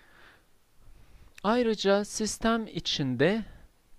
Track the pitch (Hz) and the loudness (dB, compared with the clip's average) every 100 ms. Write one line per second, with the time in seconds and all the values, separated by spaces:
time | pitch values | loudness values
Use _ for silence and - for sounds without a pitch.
0 | - - - - _ _ _ _ - - | -20 -20 -20 -20 _ _ _ _ -20 -20
1 | - - - - 196 240 233 214 196 202 | -20 -20 -20 -6 0 2 2 0 2 2
2 | 208 - 214 - 226 226 220 - - - | 2 -4 -6 -2 0 0 -2 -8 -6 -2
3 | 135 123 151 220 202 - - _ _ | -2 2 2 2 -4 -14 -20 _ _